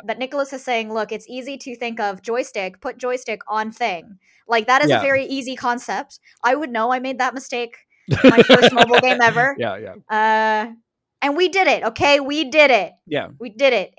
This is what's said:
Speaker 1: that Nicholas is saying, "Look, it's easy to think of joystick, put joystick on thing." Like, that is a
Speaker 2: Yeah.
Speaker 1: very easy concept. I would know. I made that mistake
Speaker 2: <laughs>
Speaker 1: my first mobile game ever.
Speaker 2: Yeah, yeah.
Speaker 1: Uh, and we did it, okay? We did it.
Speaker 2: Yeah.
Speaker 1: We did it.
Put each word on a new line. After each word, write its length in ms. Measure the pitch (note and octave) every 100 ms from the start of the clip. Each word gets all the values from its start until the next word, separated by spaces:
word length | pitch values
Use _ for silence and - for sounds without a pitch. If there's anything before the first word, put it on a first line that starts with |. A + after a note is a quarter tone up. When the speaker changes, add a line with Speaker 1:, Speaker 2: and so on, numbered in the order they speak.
| G#3
Speaker 1:
that 120 | A3+
Nicholas 340 | B3+ C#4+ C#4+
is 100 | C4+
saying, 280 | B3+ A#3 A3
"Look, 180 | A3 G#3
it's 160 | G#3+ -
easy 280 | B3+ B3 C4+
to 160 | C4+ A#3+
think 240 | A#3+ A3+
of 220 | G#3 G3
joystick, 580 | - A#3 - G#3+ F#3 F#3+
put 160 | C4 A#3+
joystick 440 | B3 B3 B3 G#3 -
on 240 | G#3+ A3
thing." 460 | A3 A#3 F3 - G3 _ _ -
Like, 200 | A3+ A3
that 140 | C4+
is 40 | D4
a 80 | B3
Speaker 2:
Yeah. 60 |
Speaker 1:
very 240 | C#4 C4+ -
easy 300 | C4+ B3+ B3+
concept. 640 | B3+ A#3+ - G3 - - _ _
I 120 | A#3 C#4+
would 160 | D4+
know. 200 | A#3 A#3
I 80 | B3+
made 200 | B3+ B3+
that 140 | B3+ B3
mistake 400 | - B3 A#3 - _ _ -
Speaker 2:
<laughs> 160 | C3
Speaker 1:
my 180 | C4 A#3
first 300 | A#3+ B3+ A#3+
mobile 260 | A#3+ A3+ A#3+
game 220 | B3+ B3
ever. 340 | A#3 A3 C4 C#4
Speaker 2:
Yeah, 180 | A#2 G2
yeah. 160 | G2+ G3+ -
Speaker 1:
Uh, 640 | G#3+ A3 A3 A3 G#3+ A3+ A3+ _ _ _ _
and 160 | C#4 D4
we 100 | F4+
did 180 | F#4+ E4+
it, 160 | C4+
okay? 360 | A3 A3+ D#4 C#4+
We 260 | C4+ D4 C#4
did 260 | D4+ C#4+
it. 220 | A3+ E3+ - -
Speaker 2:
Yeah. 220 | D3 G2 C3+
Speaker 1:
We 120 | B3
did 220 | G#3+ C#4
it. 200 | A#3 F3+